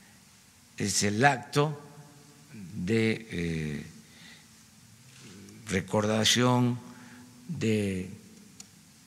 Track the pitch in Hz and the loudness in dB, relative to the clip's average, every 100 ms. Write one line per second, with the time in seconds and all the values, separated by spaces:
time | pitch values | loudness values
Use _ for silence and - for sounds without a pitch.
0 | - - - - - - - - 104 - | -20 -20 -20 -20 -20 -20 -16 -6 -2 0
1 | 101 104 139 131 - 143 147 143 - - | 2 4 4 4 0 0 0 -2 -12 -20
2 | - - - - - 110 90 101 90 113 | -20 -20 -20 -20 -20 -16 -12 -6 0 2
3 | 110 110 - 90 85 80 76 73 - - | 2 0 -4 -4 -2 -2 -2 -6 -10 -18
4 | - - - - - - - - - - | -20 -20 -20 -20 -20 -20 -20 -20 -20 -20
5 | - - - 95 98 107 110 95 - 110 | -20 -20 -20 -18 -18 -16 -4 -4 0 0
6 | 107 110 110 117 123 123 123 120 - - | 2 2 4 4 6 6 4 2 -6 -18
7 | - - - - - 139 110 107 101 95 | -20 -20 -20 -16 -10 -2 0 2 0 -2
8 | 90 - - - - - - - - - | -6 -12 -18 -20 -20 -20 -20 -20 -20 -20